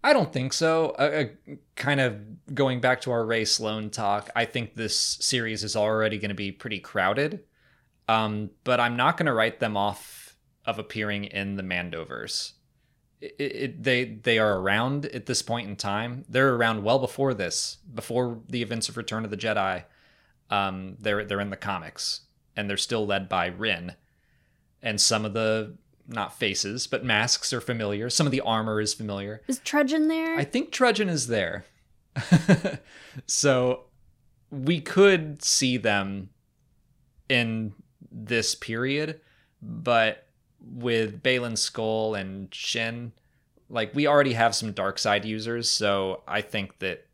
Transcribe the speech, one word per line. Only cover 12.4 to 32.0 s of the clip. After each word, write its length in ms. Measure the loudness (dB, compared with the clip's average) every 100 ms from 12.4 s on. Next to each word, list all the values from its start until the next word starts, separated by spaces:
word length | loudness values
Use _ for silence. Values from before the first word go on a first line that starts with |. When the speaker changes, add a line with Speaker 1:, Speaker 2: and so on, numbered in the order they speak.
| -8 -12 _ _ _ _ _ _
Speaker 1:
It, 140 | -18 -8
it, 460 | -6 -4 -8 -4
they, 220 | 2 2 0
they 340 | -4 2 4
are 180 | 4 2
around 480 | 2 2 0 -2 -4
at 220 | -8 -2
this 160 | -4
point 260 | -2 -4 -4
in 60 | -6
time. 500 | -4 -2 -4 -8 -2
They're 280 | 2 4 4
around 260 | 2 2
well 140 | 2 2
before 380 | 2 0 0 0
this, 420 | -2 -2 -6 -10 -14
before 460 | -12 -4 -2 -2 -4 -6
the 140 | -6
events 260 | -4 -4 -6
of 80 | -6
Return 260 | -6 -6
of 60 | -4
the 80 | -4
Jedi. 460 | -2 0 0 -2 -8 _ _ _ _ _ _
Um, 460 | 0 0 -4 -10 -6
they're, 240 | -2 -2
they're 160 | -2 -4
in 120 | -4
the 40 | -6
comics, 680 | -6 -6 -6 -8 -6 -6 _ _ _ -8
and 120 | -4
they're 100 | -2
still 280 | -2 -2 0
led 240 | 0 0
by 160 | -2 -2
Rin. 480 | -2 -2 -2 -6 -14 _ _ _ _ _ _ _ _
And 180 | -6 0
some 240 | 2 2 0
of 80 |
the, 420 | -2 0 0 -2 -12 _ _ -12
not 300 | -6 -6 -2
faces, 500 | -2 0 -4 -4 -4
but 180 | -4 2
masks 480 | 2 4 0 0
are 80 | -4
familiar. 480 | -4 -2 -2 -2 -2
Some 160 | 2 2
of 60 |
the 100 | 2
armor 400 | 0 0 0 0
is 120 | -2 -4
familiar. 460 | -6 -6 -6 -10 -6
Speaker 2:
Is 120 | -6
Trudgeon 480 | 0 2 2 2 2
there? 280 | 0 -2 -2
Speaker 1:
I 60 |
think 280 | -2 -2 -4
Trudgeon 360 | 2 2 4 0
is 200 | 0 0
there. 380 | 0 0 -4 -12 _ _ _